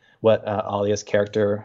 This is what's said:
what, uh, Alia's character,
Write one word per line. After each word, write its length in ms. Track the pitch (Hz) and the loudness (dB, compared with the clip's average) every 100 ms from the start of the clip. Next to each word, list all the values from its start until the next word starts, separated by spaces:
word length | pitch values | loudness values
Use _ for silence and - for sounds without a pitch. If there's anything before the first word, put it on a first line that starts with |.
| _ _ | _ _
what, 260 | 110 107 107 | 2 2 0
uh, 160 | 101 - | -4 -4
Alia's 320 | 101 101 104 | -2 -2 -2
character, 600 | - 104 104 107 101 104 | 0 0 0 0 0 -2